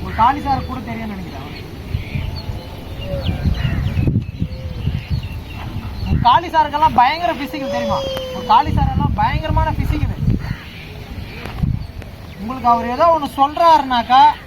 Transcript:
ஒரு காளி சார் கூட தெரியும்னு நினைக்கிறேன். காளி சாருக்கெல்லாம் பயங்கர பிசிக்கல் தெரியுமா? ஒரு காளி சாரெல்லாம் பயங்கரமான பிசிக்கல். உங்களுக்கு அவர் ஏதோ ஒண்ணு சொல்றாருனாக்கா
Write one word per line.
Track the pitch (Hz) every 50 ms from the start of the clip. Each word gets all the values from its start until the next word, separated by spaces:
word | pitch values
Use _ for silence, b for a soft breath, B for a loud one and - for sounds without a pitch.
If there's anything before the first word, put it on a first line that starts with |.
| -
ஒரு | - - -
காளி | 220 247 277 294 -
சார் | 285 269 262 254 240
கூட | 247 247 - 240
தெரியும்னு | 226 220 226 214 202
நினைக்கிறேன். | 190 180 156 - - - - - - - - - - - - - - - - - - - - - - - - - - - - - - - - - - - - - - - - - - - - - - - - - - - - - - - - - - - - - - - - - - - - - - - - - - - - - - - - - - - - - - - - - - - - - - - - - - -
காளி | 240 254 320 339 349 -
சாருக்கெல்லாம் | 320 302 294 277 294 311 311 254 -
பயங்கர | 240 262 302 330 349 339 320 233
பிசிக்கல் | 285 254 - - 269 269 -
தெரியுமா? | - 240 220 190 185 180 - 523 - - - -
ஒரு | 508 508 494
காளி | 214 240 302 311 -
சாரெல்லாம் | - 277 - - - 294 277 - 202
பயங்கரமான | 214 240 277 285 320 311 311 320 320 311 294 -
பிசிக்கல். | 277 - 311 302 294 - - - - - - - - - - - - - - - - - - - - - - - - - - - - - - - - - - - - - - - - - - - - - - -
உங்களுக்கு | 196 226 254 262 226 240 240
அவர் | 233 240 240 240
ஏதோ | 262 320 339 330
ஒண்ணு | 320 294 269 - 269
சொல்றாருனாக்கா | 269 285 302 349 339 339 320 302 269 269 254 240 226 - 247 262 285 302 285 - -